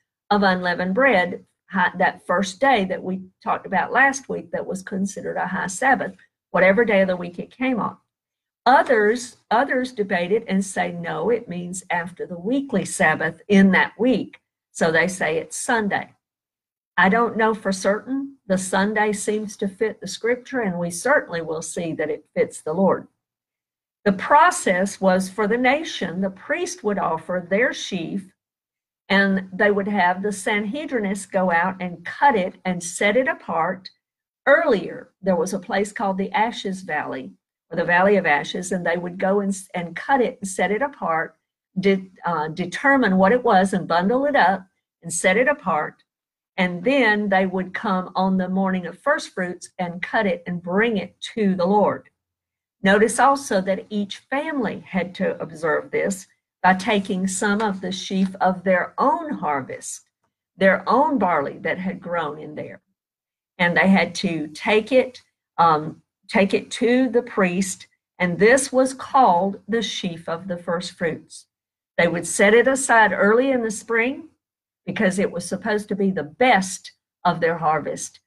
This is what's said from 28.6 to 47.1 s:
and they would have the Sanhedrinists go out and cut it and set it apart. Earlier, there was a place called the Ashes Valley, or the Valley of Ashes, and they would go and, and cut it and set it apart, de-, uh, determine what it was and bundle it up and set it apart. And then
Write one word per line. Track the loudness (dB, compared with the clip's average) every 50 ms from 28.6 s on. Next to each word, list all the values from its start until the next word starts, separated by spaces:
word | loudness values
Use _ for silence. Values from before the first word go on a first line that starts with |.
| _ _ _ _ _ _ _ _ _ 2
and | 2 4 4 2 0 -2 -4 -6 -2
they | 2 2 2
would | 2 2 0 -2
have | 0 2 2 2 2 0 -2
the | -4
Sanhedrinists | -6 -4 -4 -4 -2 -2 -2 -4 -6 -6 -6 -6 -4 -4 -2 -4 -4 -6 -8 -4
go | -2 0 0 2 2
out | 2 0 0 -2 -6
and | -8 -10 -10 -12 -14
cut | -14 -4 2 2 2 4
it | 2 0 -4 -6 -8 -6
and | -6 -6 -6 -8
set | -10 -4 0 0 2 2
it | 2 2 0
apart. | -4 -6 -8 -6 -2 -2 -2 -2 -4 -6 -12 -18 -20 _ _ _ _ _ _ _ _ _ _
Earlier, | 4 4 4 4 2 0 0 0 -6 -10 -14 -16 -20 _ _ -2
there | 0 0
was | 0 0 -2 -4
a | -6
place | -6 -4 -2 -2 -2 -4 -4
called | -4 -4 -2 -2 -2
the | -4 -2 0
Ashes | 0 0 0 -2 -6 -6 -8 -8 -8
Valley, | -8 -6 -6 -6 -6 -6 -8 -10 -12 -14 -18 _ _ _ _ _ _ _
or | -4
the | -4 0
Valley | 2 4 4 6 6 4
of | 4 4
Ashes, | 2 0 0 0 -4 -8 -8 -6 -4 -4
and | -4 -2
they | -2 -2
would | -2 -4 -8 -6 -4
go | -2 0 0 0
and, | 0 -2 -4 -6 -10 -10 -8
and | -8 -8 -8 -10
cut | -10 -2 0 0 2
it | 2 0 -2 -6
and | -10 -8
set | -4 -2 -2 -2
it | 0 -2 -4
apart, | -4 -6 -6 -4 -4 -2 -2 -4 -6 -10 _ _ _ _ _ _ _ _ -2
de-, | 0 2 2 0 -2 -8 -16 _ -6
uh, | -4 -2 -2 -4 -4
determine | -6 -6 -8 -8 -6 0 2 4 4 4 4 4 4 4
what | 6 6 4
it | 4 4
was | 4 4 4 4 4 0
and | -2 -2 0
bundle | 0 2 2 2 2 0 0
it | 2 2
up | 4 4 4 2 0 -4 _ _ _ _ _ _ _ -12
and | -8 -6
set | 0 0 2 2
it | 4 2 2
apart. | 0 -2 -2 -2 -2 -2 -2 -4 -8 _ _ _ _ _ _ _ _ _ _ _ _ -2
And | -2 -2 -2 -2 0
then | 2 2 4 4 4